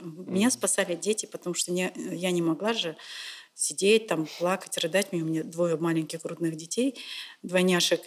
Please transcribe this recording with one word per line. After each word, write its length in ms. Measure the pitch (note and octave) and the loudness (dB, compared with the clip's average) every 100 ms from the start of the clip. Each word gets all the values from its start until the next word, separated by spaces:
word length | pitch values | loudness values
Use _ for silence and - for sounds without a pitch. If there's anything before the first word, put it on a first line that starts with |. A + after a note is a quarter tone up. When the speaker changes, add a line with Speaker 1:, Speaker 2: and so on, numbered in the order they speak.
Speaker 1:
Меня 480 | F3 D#3+ F#3 F#3 A#3+ | -14 -12 -4 2 2
Speaker 2:
Мгм. 20 | |
Speaker 1:
спасали 460 | - - - F3+ E3+ | 2 0 0 0 -2
дети, 300 | G3 G#3+ - | -2 -4 -6
потому 280 | - F3+ | -10 -6
что 180 | E3+ - | -4 -2
не, 200 | F3+ F#3 - | -2 -2 -4
я 340 | E3+ E3 F3+ | -8 -4 0
не 100 | F3 | 2
могла 300 | E3 D#3+ G#3 | 2 0 0
же 220 | A3+ F3 D3+ - - - - - | -2 -4 -8 -14 -14 -14 -14 -18
сидеть, 520 | - - D3+ G3 A3 A3 | -6 -6 0 4 4 4
там, 200 | D#3+ D#3 - | 0 -2 0
плакать, 400 | F3 F#3+ - - | 0 0 -2 -2
рыдать. 300 | E3 F#3+ G3 | 2 2 2
У 40 | F3 | 0
меня 260 | D#3+ D#3+ | 0 0
двое 320 | D#3 E3 F3 D#3 | -2 0 2 2
маленьких 460 | E3+ E3 D#3 E3 | 2 2 0 -6
грудных 340 | - E3 E3 D#3+ | -8 -2 -2 -2
детей, 400 | E3+ - C4 - - - - - | -4 0 0 -2 -10 -12 -14 -12
двойняшек, 600 | - F#3 F#3 F3 - E3+ | 0 4 6 4 4 2